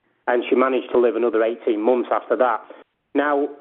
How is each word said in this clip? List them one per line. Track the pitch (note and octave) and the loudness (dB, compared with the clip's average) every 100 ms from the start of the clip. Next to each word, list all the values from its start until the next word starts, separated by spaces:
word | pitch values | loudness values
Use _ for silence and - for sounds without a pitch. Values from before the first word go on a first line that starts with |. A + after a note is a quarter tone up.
| _ _ - | _ _ -2
And | B2 - | -2 0
she | C3 | 0
managed | C3 B2+ - | 2 0 0
to | B2 | 2
live | A#2+ A2 | 2 2
another | A#2+ A2 | 0 0
eighteen | A2+ A#2 - G#2+ | 0 -2 -4 0
months | A2+ B2 G#2+ | 0 0 0
after | G#2+ - A2+ | -4 -2 0
that. | B2+ A2 - - - _ _ | 0 0 -6 -20 -20 _ _
Now, | C#3+ D3 C#3+ D3 - | -2 0 0 -2 -6